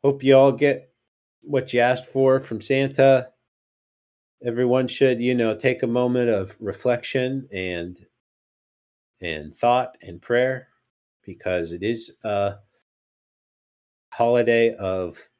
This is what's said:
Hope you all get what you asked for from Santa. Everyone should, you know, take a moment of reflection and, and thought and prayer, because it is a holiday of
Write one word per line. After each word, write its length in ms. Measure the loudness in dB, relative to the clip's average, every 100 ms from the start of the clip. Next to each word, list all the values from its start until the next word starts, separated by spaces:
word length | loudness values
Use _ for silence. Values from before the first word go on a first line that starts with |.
Hope 220 | 0 0
you 120 | 6 6
all 140 | 6
get 400 | 4 0 0 -8 _ _ _ _ _
what 300 | -4 -4 -2
you 60 | 0
asked 280 | 2 0 -4
for 340 | 0 2 2
from 200 | 0 -10
Santa. 680 | -2 -2 0 4 6 6 2 _ _ _ _ _ _ _ _ _ _ _
Everyone 440 | -6 -2 2 2 0
should, 340 | 2 2 2
you 100 | 0
know, 220 | 0 0
take 300 | 0 -2 -2
a 20 | -2
moment 420 | 0 0 0 0
of 280 | 0 -4 -10
reflection 920 | -10 -4 -2 -2 -2 -4 -4 -6 -8
and, 520 | -8 -6 -6 -8 -14 _ _ _ _ _ _ _ _ _ _ _ _
and 360 | -8 -8 -10 -2
thought 400 | 0 0 -2 -12
and 180 | -20 -20
prayer, 500 | -2 0 0 -4 -12 _ _ _ _ _
because 460 | -20 -12 -6 -4 -4
it 140 | -6
is 260 | -6 -6 -10 _
a 300 | -6 -2 -4 -6 _ _ _ _ _ _ _ _ _ _ _ _ _ _ _
holiday 640 | -2 0 2 2 2 2
of 420 | 0 -6 -4 -6 -10 -20